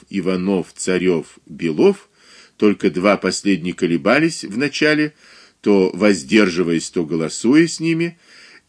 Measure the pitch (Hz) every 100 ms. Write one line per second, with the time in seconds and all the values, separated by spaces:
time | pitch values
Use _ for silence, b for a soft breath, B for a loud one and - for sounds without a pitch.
0 | _ 98 87 92 92 95 78 - - 92
1 | 90 85 76 - _ 104 82 78 185 196
2 | _ b b b b _ 107 98 101 80
3 | 95 95 95 90 101 92 87 82 87 85
4 | 73 131 165 160 - 104 143 - 151 151
5 | 151 - b b b b - 101 92 -
6 | 104 95 67 107 101 85 85 85 - 90
7 | 80 82 80 - - 151 165 - 160 165
8 | 170 165 b b b b